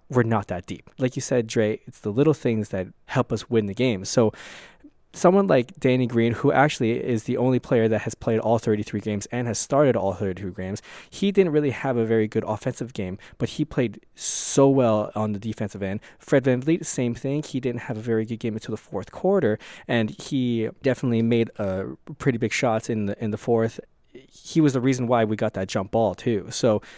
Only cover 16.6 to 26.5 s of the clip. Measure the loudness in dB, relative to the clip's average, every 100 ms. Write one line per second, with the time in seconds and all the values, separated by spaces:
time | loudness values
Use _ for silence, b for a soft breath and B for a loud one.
16.6 | 2 0 -2 -2 -2 -2 -4 -4 -4 -4
17.6 | -4 -4 -6 -6 -2 -2 -2 -4 -6 -6
18.6 | -6 -10 -8 -10 -8 -4 0 2 2 0
19.6 | B B -2 0 0 -4 -4 -2 0 0
20.6 | -2 -2 -2 0 0 2 2 2 0 -2
21.6 | -4 -4 -6 -10 -16 -4 -2 0 -2 0
22.6 | 0 0 -2 -4 -4 -4 -6 -4 0 2
23.6 | 2 -4 -18 _ _ -20 -20 -20 -2 2
24.6 | 4 4 2 2 2 2 2 0 -2 -2
25.6 | -4 -4 -2 0 0 0 -2 -2 -4